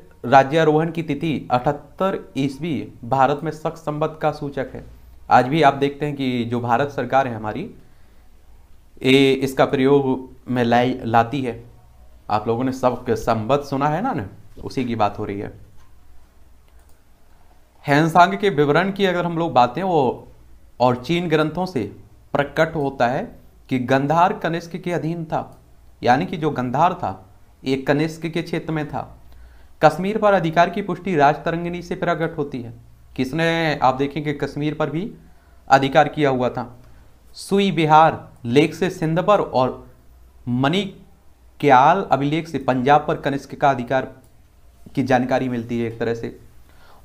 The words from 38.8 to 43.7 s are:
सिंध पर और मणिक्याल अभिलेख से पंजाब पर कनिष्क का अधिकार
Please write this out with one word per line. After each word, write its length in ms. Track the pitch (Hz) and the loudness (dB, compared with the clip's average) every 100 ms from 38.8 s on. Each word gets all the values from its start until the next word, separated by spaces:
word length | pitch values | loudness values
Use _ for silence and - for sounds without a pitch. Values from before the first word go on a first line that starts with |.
| 180 | -4
सिंध 300 | - 160 170 | -2 -2 0
पर 200 | 180 196 | 2 2
और 480 | - 123 127 - - - - - - - 123 | 2 0 0 -2 -16 -20 -20 -20 -20 -12 -4
मणिक्याल 1600 | 123 139 185 202 - - - - - - - 143 127 147 190 - | 0 0 0 -4 -10 -20 -20 -20 -20 -20 -2 4 6 6 4 2
अभिलेख 360 | 135 143 160 160 | 0 0 -2 -4
से 100 | 131 | -6
पंजाब 480 | - 127 127 147 165 | -2 0 4 4 2
पर 80 | 143 | -4
कनिष्क 400 | 147 139 - 135 | -2 -4 -8 0
का 140 | |
अधिकार 440 | 143 | 0